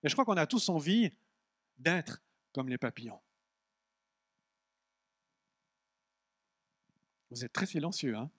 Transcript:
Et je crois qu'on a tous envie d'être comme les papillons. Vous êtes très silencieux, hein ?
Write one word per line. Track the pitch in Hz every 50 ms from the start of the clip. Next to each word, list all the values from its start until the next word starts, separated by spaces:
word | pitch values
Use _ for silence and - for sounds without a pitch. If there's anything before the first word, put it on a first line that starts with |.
Et | - 147
je | -
crois | - 262
qu'on | 226 202
a | 175 156
tous | - - 233 - -
envie | 180 160 139 165 190 233 233 165 - _ _ _ _ _ _ _ _ _ _ _ _
d'être | - 127 160 175 180 151 - - - _ _ _ _ _ _
comme | _ 139 131 131
les | 123 123
papillons. | - 117 - - 120 117 - - _ _ _ _ _ _ _ _ _ _ _ _ _ _ _ _ _ _ _ _ _ _ _ _ _ _ _ _ _ _ _ _ _ _ _ _ _ _ _ _ _ _ _ _ _ _ _ _ _ _ _ _ _ _ _ _ _ _ _ _ _ _ _ _ _ _ _ _ _ _ _ _ _ _ _ _ _ _ _ _ _ _
Vous | 120 120 123
êtes | 117
très | _ - 190
silencieux, | 190 - 165 143 170 - - - 131 110
hein ? | 107 120 156 _